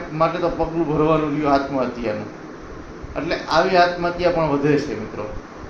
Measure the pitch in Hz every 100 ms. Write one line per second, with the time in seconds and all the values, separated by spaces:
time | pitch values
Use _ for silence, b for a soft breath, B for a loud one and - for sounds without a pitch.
0 | - 156 165 175 170 - 160 165 156 151
1 | 156 156 151 143 147 139 139 139 123 120
2 | 120 107 104 - - - - - - -
3 | - - 156 170 - 156 185 180 175 170
4 | 175 170 175 165 156 143 147 143 - 107
5 | 107 107 107 - - -